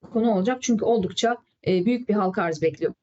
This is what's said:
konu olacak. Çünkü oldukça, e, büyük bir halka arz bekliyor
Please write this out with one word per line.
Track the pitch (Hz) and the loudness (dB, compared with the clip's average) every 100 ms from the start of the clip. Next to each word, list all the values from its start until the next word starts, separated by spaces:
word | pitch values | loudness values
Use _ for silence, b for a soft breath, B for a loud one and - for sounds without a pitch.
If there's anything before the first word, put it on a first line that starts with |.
| - | -6
konu | 233 233 | -2 2
olacak. | 202 190 254 | 2 0 -2
Çünkü | - 220 | 0 0
oldukça, | 220 233 185 - 226 240 _ _ - | 2 0 0 -2 -2 -2 _ _ -2
e, | 185 | 2
büyük | 185 247 247 | 2 0 0
bir | |
halka | 208 190 190 | 0 0 0
arz | 170 156 | -2 0
bekliyor | 160 151 160 - | -2 0 -6 -6